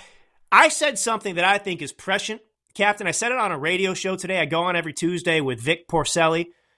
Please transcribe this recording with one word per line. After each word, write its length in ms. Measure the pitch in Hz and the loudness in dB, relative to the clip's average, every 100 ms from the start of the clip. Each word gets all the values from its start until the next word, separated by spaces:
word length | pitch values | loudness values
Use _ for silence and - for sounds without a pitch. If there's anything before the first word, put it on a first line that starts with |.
| - - _ _ _ | -8 -20 _ _ _
I 180 | 196 311 | 6 6
said 300 | - 302 233 | 4 -2 -2
something 340 | 240 220 202 | -4 -4 -4
that 120 | 170 185 | 0 2
I 120 | 202 | 2
think 240 | 202 165 | -2 -8
is 100 | 143 | -10
prescient 500 | - - 196 196 220 _ _ _ | -10 -4 -4 -4 -10 _ _ _
Captain, 320 | - 202 202 190 | 0 0 2 -2
I 60 | |
said 200 | 156 233 | -2 -2
it 60 | 254 | 0
on 140 | 208 | -2
a 60 | 151 | -2
radio 360 | 156 185 190 | 0 0 0
show 220 | 185 190 190 | -2 -4 -4
today. 240 | 185 185 | -2 -2
I 60 | 151 | 0
go 180 | 160 | 0
on 120 | 180 175 | 0 -2
every 180 | 165 | -4
Tuesday 480 | 143 170 180 175 160 | -4 -2 -2 0 0
with 180 | 135 120 | 0 -2
Vic 260 | 123 - - | -2 -2 -2
Porcelli 600 | 165 139 180 165 165 170 - _ | -2 0 2 2 2 -2 -12 _